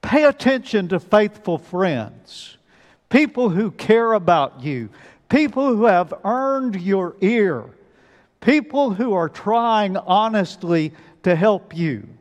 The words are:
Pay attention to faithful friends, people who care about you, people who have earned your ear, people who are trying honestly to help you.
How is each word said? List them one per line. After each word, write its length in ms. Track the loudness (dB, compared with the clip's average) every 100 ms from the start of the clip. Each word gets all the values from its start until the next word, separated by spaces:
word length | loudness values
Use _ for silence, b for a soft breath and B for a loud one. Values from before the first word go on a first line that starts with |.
Pay 220 | 2 4 4
attention 600 | 4 0 0 -2 -4 -2
to 100 | -4
faithful 580 | 2 2 2 -4 -6 -6
friends, 1000 | -6 -2 -2 -2 -6 -14 _ -20 -20 -20 b b b b _
people 400 | 2 2 0 -2
who 220 | 0 -2
care 420 | -6 2 2 4
about 480 | 0 2 2 2 -6
you, 280 | -8 -6 -8 B B B _
people 360 | 0 0 0 -2
who 200 | 2 4
have 280 | 2 0 -6
earned 560 | -4 -4 -2 -4 -4 -6
your 360 | -2 -2 -4 -2
ear, 440 | 0 2 0 -2 -10 -20 b b b b b _
people 520 | 0 0 0 -2 -2
who 220 | -2 -2
are 160 | -2 -4
trying 680 | -6 -2 -2 0 0 -2 -4
honestly 960 | 0 0 2 -2 -4 -6 -2 -2 -2 B B B
to 120 | -2 2
help 400 | 2 0 -6 -6
you. 320 | -6 -6 -12 -20